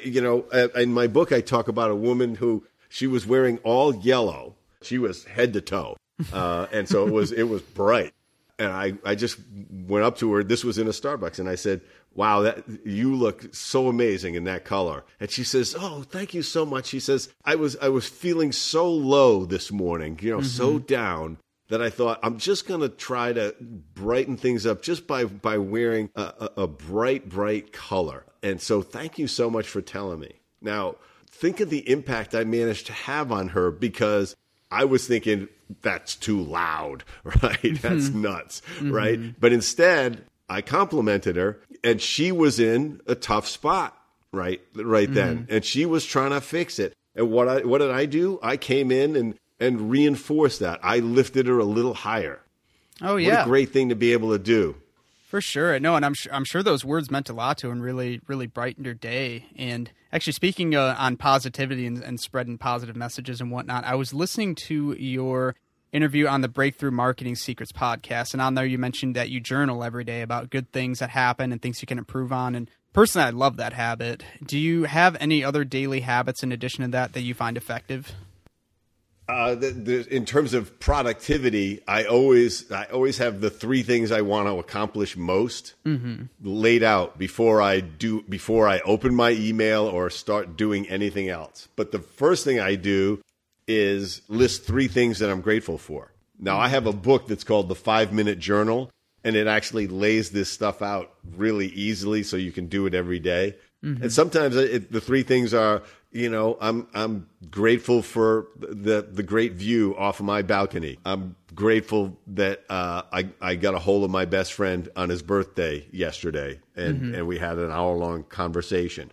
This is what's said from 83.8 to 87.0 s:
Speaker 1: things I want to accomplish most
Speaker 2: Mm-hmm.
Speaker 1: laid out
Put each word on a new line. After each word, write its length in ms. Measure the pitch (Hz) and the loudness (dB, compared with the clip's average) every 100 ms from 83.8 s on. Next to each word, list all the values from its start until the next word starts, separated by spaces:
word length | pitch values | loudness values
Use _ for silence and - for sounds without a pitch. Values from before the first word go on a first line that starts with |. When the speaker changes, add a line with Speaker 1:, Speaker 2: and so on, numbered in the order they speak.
Speaker 1:
things 280 | 113 120 113 | 2 2 2
I 100 | 110 | 2
want 260 | 101 104 101 | 2 2 0
to 100 | 92 | -2
accomplish 580 | 82 104 107 110 98 90 | -4 -4 -4 -2 -4 -4
most 600 | 87 95 123 - - - - | 0 2 0 -4 -14 -8 -4
Speaker 2:
Mm-hmm. 380 | 143 123 110 123 _ | -2 -4 -10 -12 _
Speaker 1:
laid 400 | 98 104 113 120 | -6 2 6 6
out 380 | 110 101 | 6 4